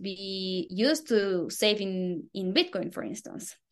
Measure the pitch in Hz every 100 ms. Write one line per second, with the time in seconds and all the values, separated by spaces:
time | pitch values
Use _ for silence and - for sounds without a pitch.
0 | 190 185 196 190 185 185 - 180 247 311
1 | - 226 196 185 165 - 214 208 196 185
2 | 180 170 - - 185 208 349 190 170 -
3 | 101 220 - - 214 - _